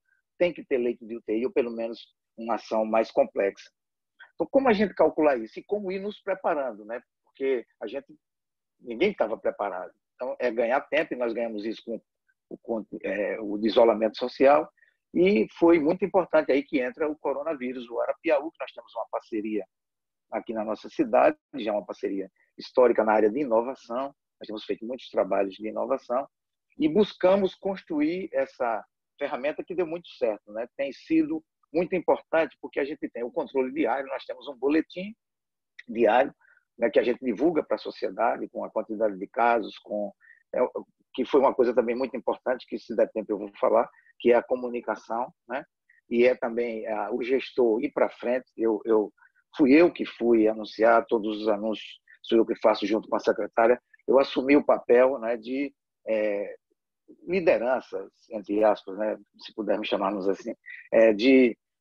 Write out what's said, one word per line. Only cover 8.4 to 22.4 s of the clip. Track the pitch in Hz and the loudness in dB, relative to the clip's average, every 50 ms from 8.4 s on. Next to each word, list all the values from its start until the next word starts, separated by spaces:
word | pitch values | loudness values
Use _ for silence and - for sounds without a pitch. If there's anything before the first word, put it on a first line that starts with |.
| _ _ _ _ _ _ _ _ | _ _ _ _ _ _ _ _
ninguém | - 123 117 117 175 214 | -14 -10 -4 -2 -2 0
estava | - - 117 104 110 - | 0 -2 -4 -4 -4 -4
preparado. | - 117 - - 104 101 90 90 90 82 _ _ _ _ _ | -4 -4 -4 -4 -4 -6 -6 -8 -10 -12 _ _ _ _ _
Então, | - 123 131 139 - | -12 -10 -10 -6 -4
é | 127 120 | -4 -2
ganhar | 113 120 117 113 127 143 | 0 0 0 0 0 -2
tempo, | - - 139 151 165 - 143 | -2 -2 -2 -2 -2 -2 -4
e | |
nós | 123 123 117 | -6 -4 -4
ganhamos | 110 120 117 113 110 104 101 | -4 -4 -6 -6 -6 -8 -8
isso | 113 - - - | -8 -8 -10 -10
com | 117 113 104 _ _ _ _ _ _ _ _ _ - | -12 -12 -12 _ _ _ _ _ _ _ _ _ -20
o, | - - | -20 -14
com, | _ - 113 110 - - - - - | _ -6 -6 -6 -8 -10 -12 -10 -8
é, | 98 98 101 101 92 98 110 | -6 -4 -4 -4 -4 -4 -6
o | 110 101 104 104 110 | -6 -8 -6 -2 -2
isolamento | 107 95 127 117 117 107 107 110 107 - - | 2 4 6 6 6 4 2 0 -2 -2 -4
social, | 127 123 - - 135 135 147 151 160 - _ _ _ _ _ _ _ _ | -8 -6 0 4 6 6 6 4 2 -2 _ _ _ _ _ _ _ _
e | - 165 180 190 208 220 202 - - | 0 2 2 4 4 2 0 -2 -2
foi | - 170 170 170 165 | 2 6 6 6 6
muito | 139 156 180 185 202 | 4 2 0 0 -2
importante | 180 - 190 165 - - 156 151 - | 0 0 0 0 2 2 2 2 2
aí | 131 143 139 | 2 0 0
que | - 160 135 | 0 -2 -2
entra | 123 127 120 151 156 151 | -2 -2 -4 -4 -4 -4
o | 151 | -4
coronavírus, | - - 147 131 135 143 165 160 131 123 127 123 127 120 120 | -4 -4 -4 -4 -4 -4 -6 -6 -6 -6 -8 -8 -8 -10 -8
o | 117 117 | -6 -6
Arapiaú, | 120 123 139 _ - 160 151 139 147 165 | -4 -4 -4 _ 0 0 0 0 0 -4
que | - - | -10 -12
nós | 135 - | -14 -14
temos | - - 120 - - | -14 -18 -18 -14 -10
uma | 113 107 - | -10 -8 -6
parceria | - 113 - - 120 107 104 110 107 101 95 _ _ _ _ _ _ _ _ _ _ _ _ - | -8 -8 -8 -6 -8 -6 -6 -4 -6 -6 -6 _ _ _ _ _ _ _ _ _ _ _ _ -10
aqui | 117 107 - - | -10 -10 -8 -8
na | 113 110 107 | -8 -6 -4
nossa | 110 107 - - - | -6 -6 -8 -10 -10
cidade, | - - 151 113 - 123 135 151 302 _ _ _ - | -4 -4 -2 2 2 4 4 4 2 _ _ _ -12
já | 269 104 110 | -8 -6 -4
uma | 104 104 98 | -4 -4 -6
parceria | - 101 - - 101 98 98 92 95 _ _ | -8 -12 -8 -8 -6 -6 -6 -10 -12 _ _